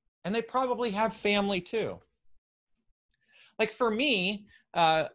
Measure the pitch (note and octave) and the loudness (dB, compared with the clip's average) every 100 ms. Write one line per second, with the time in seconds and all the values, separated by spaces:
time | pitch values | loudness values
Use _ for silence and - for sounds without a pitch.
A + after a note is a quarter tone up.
0 | _ _ F3+ A3+ A3+ B3+ B3+ A#3 A#3+ G3 | _ _ -4 -4 -2 -2 0 0 -2 0
1 | A3 - G#3 G3+ G3+ F#3+ F3+ A3+ C#3+ F2 | -2 0 0 2 2 -2 -4 -4 -4 -6
2 | _ _ - - _ _ _ _ _ _ | _ _ -20 -20 _ _ _ _ _ _
3 | _ _ _ _ - - A3 - A#3+ G#3+ | _ _ _ _ -12 -2 -2 0 0 2
4 | D4 G#3 F#3 G#3 - - _ F3 D#3+ D#3+ | 2 2 0 -4 -10 -20 _ 2 4 4
5 | - | 0